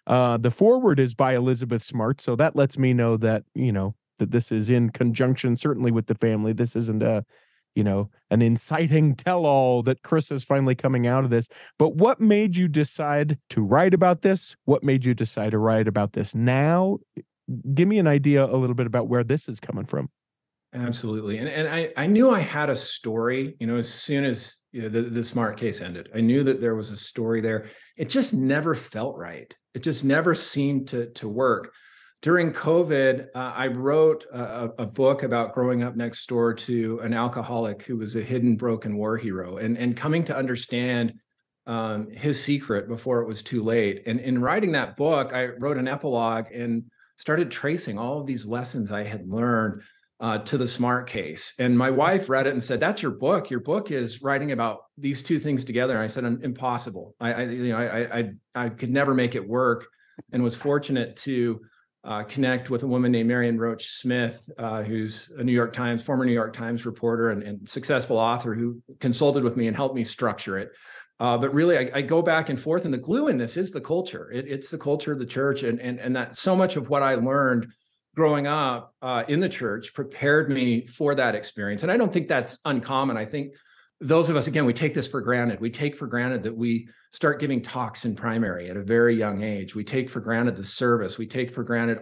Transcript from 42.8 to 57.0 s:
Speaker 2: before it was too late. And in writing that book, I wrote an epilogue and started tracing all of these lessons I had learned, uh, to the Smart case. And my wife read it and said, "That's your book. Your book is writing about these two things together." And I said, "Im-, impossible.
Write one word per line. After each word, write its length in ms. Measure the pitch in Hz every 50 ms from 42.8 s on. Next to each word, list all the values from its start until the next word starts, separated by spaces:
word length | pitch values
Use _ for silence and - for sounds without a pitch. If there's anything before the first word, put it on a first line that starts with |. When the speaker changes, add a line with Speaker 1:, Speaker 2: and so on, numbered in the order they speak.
| - 113
Speaker 2:
before 340 | 117 113 - 131 123 120
it 60 | 117 110
was 140 | 107 104
too 220 | - - 127 117 107
late. 400 | 113 117 117 107 101 127 - -
And 140 | 117 110 123
in 200 | - 135 127 123
writing 340 | 123 131 170 220 214 180 156
that 240 | 139 117 98 - -
book, 360 | 143 160 160 143 131 127 123
I 140 | 127 127 120
wrote 300 | - 120 127 143 147 127
an 100 | 127 131
epilogue 640 | 139 143 - 143 127 117 113 113 113 113 110 - 107
and 300 | 120 120 117 113 117 117 - _ _ _ _ _ -
started 320 | - - 151 170 170 -
tracing 480 | - - - 143 165 165 - - 101 104
all 240 | 117 127 143 -
of 60 | 135 135
these 180 | 131 117 107
lessons 460 | 104 117 123 127 123 - 127 107 98
I 100 | 104 104
had 260 | 104 107 107 101 90 92
learned, 540 | 98 113 120 123 120 113 110 107 95 - - - _ _ _ _ _ -
uh, 180 | 113 113 110 107
to 220 | 110 - 143 131
the 80 | 123 117
Smart 420 | - - 120 123 123 123 123 -
case. 460 | - 107 87 76 78 - - - - -
And 180 | 127 123 123
my 140 | 120 127 131
wife 400 | 131 135 151 175 190 190 185 127
read 160 | 131 131 135
it 80 | 139 135
and 80 | 123
said, 180 | 120 - 127 -
"That's 220 | 151 180 208 -
your 120 | 165 135 104
book. 360 | 104 127 147 196 175 - -
Your 120 | 131 120
book 280 | - 143 165 208 208 -
is 320 | 151 127 120 113 110 123
writing 300 | 135 135 139 139 147 147
about 300 | 135 127 117 113 104 - - _ _
these 280 | - 139 139 135 123 -
two 160 | - 170 143
things 260 | - 147 139 123 127
together." 300 | - 113 120 127 131 127
And 80 | 107 110
I 40 | 110
said, 160 | - 135 123
"Im-, 200 | 117 120 120 -
impossible. 720 | 131 123 - 131 127 120 120 - 120 92 92